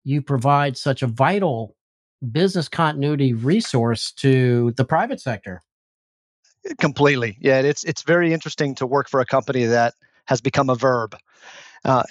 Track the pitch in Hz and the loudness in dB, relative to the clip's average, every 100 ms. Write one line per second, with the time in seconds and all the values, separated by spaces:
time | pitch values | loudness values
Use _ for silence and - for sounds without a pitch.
0 | 135 147 135 139 131 143 143 123 - 127 | -4 -4 -2 0 2 2 2 -2 -4 -2
1 | 120 113 139 202 185 117 107 _ _ _ | -2 0 2 2 0 -2 -8 _ _ _
2 | _ - 127 117 190 185 151 - 160 151 | _ -12 -6 0 0 0 -4 0 0 0
3 | 143 147 135 113 123 208 - 131 117 117 | -2 2 0 0 0 0 0 0 0 -2
4 | - - 139 131 127 120 120 120 123 160 | -6 -2 2 4 4 2 0 0 0 0
5 | 233 269 - 107 - 90 _ _ _ _ | 0 -6 -8 -8 -10 -16 _ _ _ _
6 | _ _ _ _ _ _ 392 302 156 120 | _ _ _ _ _ _ -12 -4 -4 2
7 | 143 135 117 101 139 131 135 147 - 147 | 2 2 -2 -2 2 2 2 -2 -6 -6
8 | - 170 170 160 156 - 147 131 131 139 | 0 2 2 -2 -4 -4 -4 -4 -2 -2
9 | 131 135 123 135 123 131 117 117 120 - | 0 -2 0 0 0 -2 2 2 0 -2
10 | _ _ - 127 131 139 135 123 135 123 | _ _ -4 -2 -2 0 0 0 0 0
11 | 110 - _ _ - - - - - 127 | -4 -10 _ _ -20 -20 -20 -8 0 0
12 | - | 0